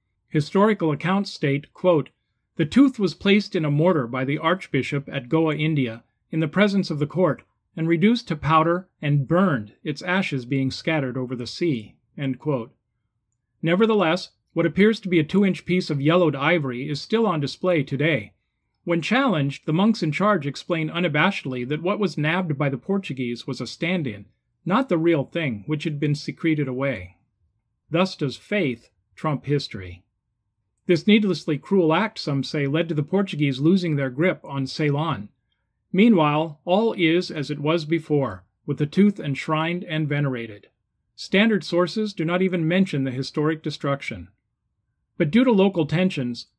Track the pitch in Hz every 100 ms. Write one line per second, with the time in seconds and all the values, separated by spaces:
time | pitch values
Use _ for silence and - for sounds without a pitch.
0 | _ _ _ 151 147 196 214 202 160 147
1 | 165 196 196 - 143 139 - - 180 160
2 | - _ _ _ _ - 151 247 277 262
3 | 185 - 202 208 - 185 156 147 175 165
4 | 117 127 135 143 160 185 - 135 127 143
5 | - 143 123 160 160 151 156 147 120 113
6 | _ _ - 160 156 185 208 196 - 151
7 | 147 160 170 123 _ _ _ 165 165 170
8 | 208 240 - 151 143 160 160 180 - -
9 | 147 143 123 170 190 127 104 _ - 147
10 | 180 185 - 135 120 139 131 - 165 160
11 | 131 127 123 123 117 - 170 120 98 _
12 | _ - 139 123 151 131 120 _ _ _
13 | _ _ _ _ _ - 160 180 220 214
14 | 160 180 - _ _ 165 165 180 214 214
15 | 180 170 151 190 196 165 - 180 180 143
16 | 147 180 165 131 147 175 135 120 147 143
17 | - 220 214 160 143 - 185 165 147 139
18 | 156 131 101 _ _ _ _ _ 175 170
19 | - 247 269 160 139 - - 160 220 220
20 | 160 151 208 196 139 - - 165 156 165
21 | 180 147 185 196 139 123 123 156 175 208
22 | 185 151 151 180 175 135 143 131 - 196
23 | 190 131 120 120 - 127 120 - 165 185
24 | 135 101 - _ _ _ 165 220 262 170
25 | 170 156 - 170 151 104 117 151 165 147
26 | 151 147 - 151 165 151 131 127 139 104
27 | 90 _ _ _ _ _ _ _ - 156
28 | 190 - 139 - - 208 147 117 _ _
29 | _ - 156 151 139 143 - 101 90 87
30 | _ _ _ _ _ _ _ _ - 170
31 | 208 214 208 156 - 147 - 196 156 165
32 | 208 - 156 139 127 156 139 160 165 151
33 | 147 196 196 147 143 131 156 190 175 143
34 | 131 127 180 147 - 139 131 - 147 143
35 | 165 110 101 _ _ _ _ _ - 180
36 | 233 185 151 151 165 - - 190 226 208
37 | 160 175 180 160 143 147 147 170 151 165
38 | - 147 123 95 _ _ - 143 147 190
39 | 208 202 151 135 - 156 165 175 185 156
40 | 147 147 143 123 113 104 _ _ _ _
41 | _ - - 185 226 202 - 175 180 220
42 | 214 - 160 180 185 175 160 185 190 143
43 | 135 127 135 156 151 156 151 - 143 139
44 | - 101 87 _ _ _ _ _ _ _
45 | _ - 156 226 262 202 196 180 156 160
46 | 185 156 123 120 -